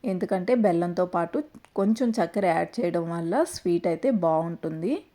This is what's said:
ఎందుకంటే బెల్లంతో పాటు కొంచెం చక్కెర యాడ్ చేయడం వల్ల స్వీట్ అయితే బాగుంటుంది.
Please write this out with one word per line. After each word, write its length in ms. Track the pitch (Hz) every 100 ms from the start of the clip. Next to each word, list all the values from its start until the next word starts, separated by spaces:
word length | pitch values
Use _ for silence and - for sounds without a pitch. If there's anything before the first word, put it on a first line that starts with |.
ఎందుకంటే 520 | 254 185 185 190 180 254 208
బెల్లంతో 400 | 170 175 175 180 180
పాటు 240 | 170 - 294 - _ -
కొంచెం 280 | 196 220 247 226
చక్కెర 300 | 220 214 190 165
యాడ్ 160 | 170 -
చేయడం 260 | 175 170 170 170
వల్ల 280 | 165 214 339 -
స్వీట్ 340 | - 170 175
అయితే 200 | 170 269 233 170
బాగుంటుంది. 720 | 160 165 170 165 160 175 320 -